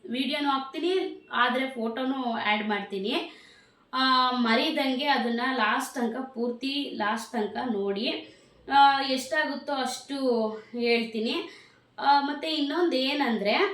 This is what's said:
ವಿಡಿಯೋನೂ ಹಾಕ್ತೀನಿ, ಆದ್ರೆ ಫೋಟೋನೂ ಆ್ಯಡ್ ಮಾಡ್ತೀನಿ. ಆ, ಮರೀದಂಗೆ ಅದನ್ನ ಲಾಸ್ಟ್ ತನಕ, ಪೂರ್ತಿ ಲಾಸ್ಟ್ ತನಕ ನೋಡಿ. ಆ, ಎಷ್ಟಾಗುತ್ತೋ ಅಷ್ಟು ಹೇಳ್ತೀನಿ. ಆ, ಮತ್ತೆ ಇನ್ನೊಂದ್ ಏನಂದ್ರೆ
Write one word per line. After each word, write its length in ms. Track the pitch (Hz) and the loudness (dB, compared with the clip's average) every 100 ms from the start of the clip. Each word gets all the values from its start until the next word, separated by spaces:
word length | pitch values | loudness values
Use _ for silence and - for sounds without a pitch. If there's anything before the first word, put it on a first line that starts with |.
| 185 | -6
ವಿಡಿಯೋನೂ 400 | 240 269 294 285 | -4 -2 0 0
ಹಾಕ್ತೀನಿ, 760 | 269 - 320 330 370 - - - | 0 -2 -4 0 0 0 -8 -6
ಆದ್ರೆ 380 | 233 247 262 262 | 0 2 2 -2
ಫೋಟೋನೂ 640 | 240 226 226 262 269 240 | -2 -4 -2 -4 -2 -2
ಆ್ಯಡ್ 360 | 226 208 214 214 | -2 0 0 0
ಮಾಡ್ತೀನಿ. 640 | 202 196 196 202 311 - - - - _ _ _ | -2 -4 -4 -2 -2 -4 -14 -20 -20 _ _ _
ಆ, 380 | 254 262 254 254 | 0 4 4 4
ಮರೀದಂಗೆ 760 | 247 226 233 311 294 262 254 294 | 2 2 2 2 0 0 0 2
ಅದನ್ನ 360 | 254 233 233 254 254 | 2 2 0 -2 0
ಲಾಸ್ಟ್ 400 | 214 254 269 254 | 0 0 -2 -4
ತನಕ, 200 | 233 247 - | -4 -4 -8
ಪೂರ್ತಿ 580 | 226 240 233 269 285 277 226 | -4 -4 -4 -4 -4 -6 -2
ಲಾಸ್ಟ್ 360 | 208 226 - | -2 -2 -4
ತನಕ 260 | 226 208 226 254 | -4 -2 -2 -2
ನೋಡಿ. 640 | 208 202 196 262 370 - - - - - | -2 0 -2 -2 -4 -10 -20 -20 -20 2
ಆ, 280 | 269 277 277 | 6 8 6
ಎಷ್ಟಾಗುತ್ತೋ 720 | 269 262 - 311 285 285 - | 0 -2 0 0 0 -2 -4
ಅಷ್ಟು 760 | 277 247 - - 277 262 226 220 220 - | -2 -2 -6 -8 -2 0 2 0 -4 -10
ಹೇಳ್ತೀನಿ. 640 | 240 233 233 226 226 226 320 339 - - _ _ - | -2 2 2 0 -2 -2 -2 -6 -14 -20 _ _ -2
ಆ, 200 | 277 285 | 4 4
ಮತ್ತೆ 300 | 277 294 330 | 4 -4 -4
ಇನ್ನೊಂದ್ 460 | 311 277 311 349 262 | -2 -2 2 2 2
ಏನಂದ್ರೆ 580 | 262 294 254 214 196 277 403 | 0 0 0 0 2 2 0